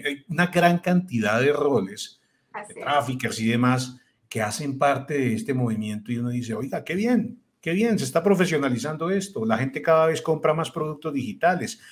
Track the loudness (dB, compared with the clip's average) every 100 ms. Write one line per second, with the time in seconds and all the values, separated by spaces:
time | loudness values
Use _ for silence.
0 | -4 -8 -6 -2 0 4 4 4 2 0
1 | 0 0 2 2 2 2 2 2 0 -6
2 | -14 -16 _ _ _ -16 -16 -10 0 0
3 | 0 -4 -6 -2 0 2 2 2 -2 -12
4 | _ _ _ -4 -4 -4 -6 0 0 0
5 | -2 -2 0 0 -2 0 0 -2 -4 -8
6 | -6 -4 -4 -4 -4 -6 -6 -6 -4 -2
7 | 2 2 0 -8 _ _ -4 0 2 0
8 | 0 2 4 4 4 2 0 0 -2 -4
9 | -2 -2 -2 -4 0 2 0 -2 4 4
10 | 4 2 -2 0 2 0 -2 -4 -6 -6
11 | -4 -4 -4 0 0 2 -4 -8 -18